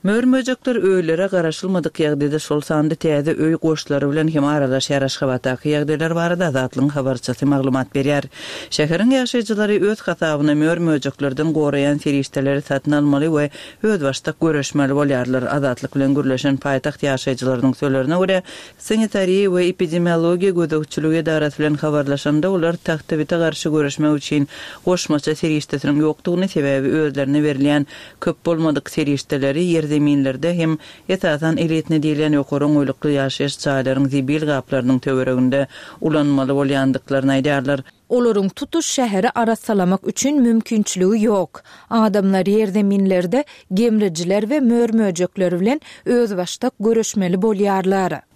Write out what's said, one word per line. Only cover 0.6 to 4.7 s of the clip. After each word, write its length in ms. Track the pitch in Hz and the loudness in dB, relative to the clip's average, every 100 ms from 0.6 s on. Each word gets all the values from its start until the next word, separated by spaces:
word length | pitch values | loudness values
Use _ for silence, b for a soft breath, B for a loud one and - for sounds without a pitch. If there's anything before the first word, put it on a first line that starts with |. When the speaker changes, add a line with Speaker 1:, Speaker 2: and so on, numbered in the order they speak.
| - 233 | -2 0
Speaker 1:
öýlere 500 | 185 185 160 165 190 | 2 2 2 0 0
garaşylmadyk 720 | 190 165 156 185 185 156 - | 0 0 -2 -2 -2 -2 -2
ýagdaýda 380 | 151 147 147 151 | 0 0 0 -2
şol 220 | - 147 | -2 -4
sandy 340 | 147 156 151 | 0 0 0
täze 380 | 156 160 147 143 | 0 0 0 0
öý 220 | - 156 160 | 0 0 0
goşulary 520 | 165 151 - 143 143 | 0 -2 -2 -2 0
bilen 180 | 151 156 | 0 0
hem 160 | 156 | 2
aralaş 460 | 143 151 135 | 0 2 0